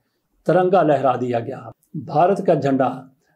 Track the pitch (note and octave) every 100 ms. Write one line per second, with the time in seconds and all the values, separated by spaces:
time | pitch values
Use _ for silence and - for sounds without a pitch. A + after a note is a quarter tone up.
0 | _ _ _ _ - D#3+ F#3 F#3 D#3 C#3
1 | C3+ B2 B2 A#2 A#2 C3 A#2 - _ E3
2 | A#2 D3 F3+ G3 F#3+ D#3+ C#3 C3+ B2+ B2+
3 | - _ _